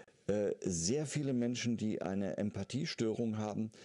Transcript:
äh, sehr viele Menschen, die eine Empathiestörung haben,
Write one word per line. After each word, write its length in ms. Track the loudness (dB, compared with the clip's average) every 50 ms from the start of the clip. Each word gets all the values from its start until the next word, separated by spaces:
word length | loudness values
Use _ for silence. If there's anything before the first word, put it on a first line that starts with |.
| -20 -20 -20 _ _ 0
äh, 260 | 0 2 2 0 0 -2
sehr 440 | -2 -2 -2 0 2 2 2 2 0
viele 280 | 0 -2 0 0 2 2
Menschen, 440 | 2 2 2 0 0 0 0 0 2
die 240 | 2 0 0 0
eine 360 | 0 0 0 0 0 0 0 0
Empathiestörung 1000 | 0 -2 0 -2 -6 -2 -2 -2 -2 -2 -2 0 0 0 2 2 0 0 0 0
haben, 340 | -2 -2 -2 -2 -4 -4 -6 -12 -20